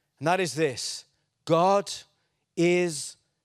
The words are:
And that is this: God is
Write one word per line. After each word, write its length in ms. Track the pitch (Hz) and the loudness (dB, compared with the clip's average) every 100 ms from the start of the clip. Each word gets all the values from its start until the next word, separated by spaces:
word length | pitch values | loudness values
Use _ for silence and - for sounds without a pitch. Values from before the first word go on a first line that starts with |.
| _ - | _ -6
And 80 | 151 | -2
that 140 | 185 | 0
is 140 | 170 | -2
this: 500 | 135 151 113 - - - _ _ _ | 0 -2 -2 -10 -12 -16 _ _ _
God 480 | - 165 185 202 196 - - _ _ _ _ - | 0 2 4 2 0 -12 -16 _ _ _ _ 0
is 600 | 175 175 175 143 - - _ _ | 2 2 0 -4 -12 -16 _ _